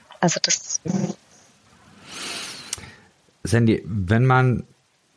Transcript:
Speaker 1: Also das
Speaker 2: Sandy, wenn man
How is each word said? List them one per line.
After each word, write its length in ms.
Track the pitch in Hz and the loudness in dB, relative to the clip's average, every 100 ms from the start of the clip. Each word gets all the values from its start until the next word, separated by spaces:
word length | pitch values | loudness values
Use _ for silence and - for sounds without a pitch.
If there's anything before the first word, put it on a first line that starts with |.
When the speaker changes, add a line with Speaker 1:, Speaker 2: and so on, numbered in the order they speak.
| - - | -20 -2
Speaker 1:
Also 200 | 180 - | -2 0
das 360 | - - - - 190 190 - - _ _ _ _ _ _ - - - - - - - - - - - - _ _ _ _ | -2 -4 -4 -8 -4 -2 -2 -6 _ _ _ _ _ _ -20 -20 -20 -14 -12 -10 -12 -14 -12 -12 -12 -20 _ _ _ _
Speaker 2:
Sandy, 380 | - 117 113 98 76 | 0 4 4 4 0
wenn 400 | 104 90 113 131 | -4 2 4 4
man 380 | 127 127 117 - _ _ _ _ | 4 4 0 -4 _ _ _ _